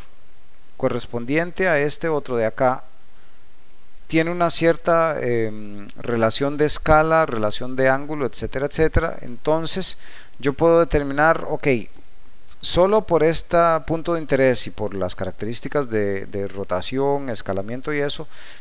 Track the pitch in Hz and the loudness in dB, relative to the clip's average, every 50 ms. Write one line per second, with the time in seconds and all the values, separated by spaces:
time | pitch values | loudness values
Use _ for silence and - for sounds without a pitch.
0 | - - - - - - - - - - - - - - - - 131 127 120 120 | -4 -6 -6 -6 -6 -6 -6 -6 -6 -8 -8 -8 -8 -8 -4 -2 -2 0 0 -2
1 | - - 120 120 117 127 147 160 175 180 165 - 185 180 160 143 147 151 - - | -4 -4 -6 -4 -2 0 0 0 0 -2 -2 0 2 2 2 2 2 0 0 0
2 | 170 165 156 143 - 127 123 117 110 110 - - 135 127 131 131 - - - - | -2 0 0 0 -2 0 0 2 0 0 2 2 2 2 2 0 -4 -8 -8 -8
3 | - - - - - - - - - - - - - - - - - - - - | -8 -8 -8 -8 -8 -8 -8 -8 -8 -8 -8 -8 -8 -8 -8 -6 -6 -6 -6 -6
4 | - - 156 160 160 170 175 175 170 165 - - 165 165 165 - - 170 165 165 | -4 0 0 0 2 0 0 0 0 0 2 2 4 4 2 2 2 2 4 4
5 | 160 160 147 131 131 120 120 117 110 107 107 107 107 104 104 101 101 - - - | 4 2 0 -2 0 0 0 0 0 -2 -2 -4 -6 -6 -6 -8 -8 -8 -8 -6
6 | - 120 117 113 113 113 - - 143 143 147 143 151 143 - - - 156 156 156 | -4 -2 0 2 2 2 2 2 0 0 2 2 2 2 2 2 4 4 4 6
7 | 156 160 160 160 160 151 120 110 107 104 - - 123 127 131 131 131 131 131 139 | 6 4 4 2 2 2 0 0 0 0 0 0 -2 -2 0 2 4 4 4 2
8 | 147 147 156 147 131 113 - - 113 113 - 131 139 143 - 160 160 156 - 165 | 0 -4 -4 -2 -2 -2 -4 -4 -4 -4 -2 -2 -2 -2 2 2 2 4 4 4
9 | 160 - - - - 123 120 - - 151 156 165 165 147 - 190 180 - - - | 2 2 -4 -4 -6 -4 -4 -2 0 2 2 2 0 -2 -2 0 0 -2 -2 -2
10 | - - - - - - - - - 139 131 - 160 170 165 170 165 - - 147 | -4 -6 -6 -8 -8 -8 -6 -2 -2 -2 2 4 4 6 6 6 4 4 2 0
11 | 143 139 139 147 156 165 160 - - - 151 - - 147 127 110 - - - - | 0 0 2 4 4 4 4 2 0 -2 -2 0 2 2 2 2 0 -4 -6 -8
12 | - - - - - - - - - - - - - - - 165 180 196 214 220 | -8 -6 -6 -6 -6 -6 -6 -8 -8 -8 -6 -4 -2 0 4 4 4 4 4 2
13 | - - 170 151 151 165 160 - - - 175 170 170 165 160 156 147 - 165 165 | 2 2 2 4 4 4 2 0 0 2 2 4 4 4 2 0 0 0 -2 -2
14 | 147 170 170 165 151 - 139 131 135 131 120 - - 104 - 107 107 95 101 95 | 0 -2 -2 -2 0 0 2 4 4 4 4 4 2 2 0 -2 -4 -2 -2 -2
15 | 90 92 - - 95 95 - - 107 113 117 - - 139 - 147 135 117 110 107 | -2 -2 -2 -2 -4 -4 -4 -4 -4 -4 -4 -4 -4 -2 -2 -2 -2 0 0 0
16 | 101 101 98 98 104 104 101 98 98 95 95 101 95 - 92 95 - - 127 135 | 0 0 0 -2 -4 -4 -4 -4 -4 -4 -4 -4 -2 -2 0 0 0 0 0 0
17 | 139 143 143 143 139 131 110 - - - 95 98 98 110 120 131 - 151 151 143 | 2 2 0 0 -2 -4 -4 -4 -2 -2 -2 -2 -2 -4 -6 -6 -4 -4 -2 -2
18 | 143 143 - - 151 - - - - - - - | -2 -2 -2 -4 -6 -6 -6 -8 -8 -8 -10 -10